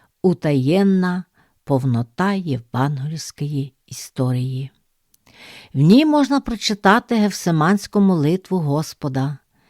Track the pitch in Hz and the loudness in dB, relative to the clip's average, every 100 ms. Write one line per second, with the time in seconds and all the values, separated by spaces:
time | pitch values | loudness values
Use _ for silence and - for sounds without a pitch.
0 | _ _ 185 170 156 143 127 180 196 190 | _ _ -2 0 0 0 2 2 2 2
1 | 185 180 180 _ _ _ - 135 131 117 | 0 -4 -8 _ _ _ -2 -2 0 -2
2 | 117 - 190 196 170 123 117 - 139 143 | -4 -4 -2 -2 -4 -6 -6 -4 -2 -4
3 | 143 160 - - 147 143 139 - _ - | -8 -10 -12 -10 -6 -6 -8 -12 _ -18
4 | - - 127 127 127 131 135 - _ _ | -14 -4 -2 -2 -4 -6 -10 -14 _ _
5 | _ _ _ _ - - - 135 151 233 | _ _ _ _ -20 -20 -10 2 6 6
6 | 311 294 262 277 - 226 - 202 196 220 | 6 2 2 0 -2 -6 -6 0 2 2
7 | - 233 208 190 - 165 160 202 - 208 | 2 0 0 -2 -2 0 2 0 0 0
8 | 196 175 143 185 - 185 147 143 156 - | 2 2 2 -2 -2 -4 -2 -2 -4 -8
9 | 151 135 135 143 _ _ _ | -6 -4 -4 -6 _ _ _